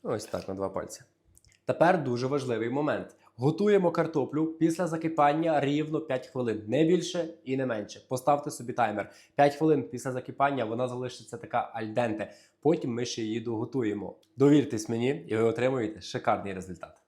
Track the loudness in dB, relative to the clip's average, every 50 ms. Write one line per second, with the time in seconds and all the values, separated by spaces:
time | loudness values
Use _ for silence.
0 | _ -4 -4 -4 -4 -6 -8 -8 -6 -6 -6 -4 -4 -4 -4 -6 -8 -8 -12 -18
1 | -20 _ _ _ _ _ _ _ _ _ _ _ _ -4 2 4 4 4 4 2
2 | 0 -2 -2 -2 -2 0 -2 -2 0 -2 -2 -2 -2 -2 -2 -2 0 0 -2 -2
3 | -4 -10 -16 _ _ _ _ 0 0 0 2 2 4 4 6 6 6 4 2 2
4 | -2 0 0 -2 -2 0 0 -2 -2 -2 0 2 2 2 2 0 -2 -2 -2 -4
5 | -4 -4 2 4 4 4 4 4 2 2 2 2 2 2 0 0 -2 -2 -4 -6
6 | -4 -2 -4 -4 -4 -6 _ -4 -2 -2 -2 -4 -4 -2 2 4 4 6 4 2
7 | 2 -2 -4 -4 -6 -6 -8 -14 _ -4 -2 -2 -2 -2 -2 -4 -6 -8 -12 -20
8 | -10 _ -6 -2 2 2 2 2 0 -8 -10 -10 -10 -8 -2 0 0 0 0 -4
9 | -6 -6 -10 -20 -20 _ _ 4 4 4 4 4 4 4 4 4 2 -4 -8 -8
10 | -6 -6 -6 -6 -8 -10 -2 0 2 2 2 0 -2 -2 -2 -2 -2 -4 -4 -6
11 | -8 -8 -10 -12 -16 -14 -14 -14 -12 -4 -2 -2 -2 -2 -6 -8 -8 -4 -2 0
12 | 0 0 0 -4 -6 -8 -10 -20 _ _ _ _ _ 2 2 2 0 -4 -4 -4
13 | -4 -4 -4 -6 -4 -4 -4 -4 -4 -4 -4 -4 -6 -4 -4 -2 -2 0 -2 -4
14 | -6 -10 -12 _ _ _ _ 4 6 8 8 6 4 2 -2 -6 -4 -4 -2 0
15 | 0 0 -2 -2 -4 -4 0 2 2 2 2 2 0 0 0 0 -2 -4 -6 -8
16 | -14 -8 -8 -4 0 0 0 0 -2 -8 -8 -10 -10 -12 -12 -14 -14 -18 -18 _
17 | _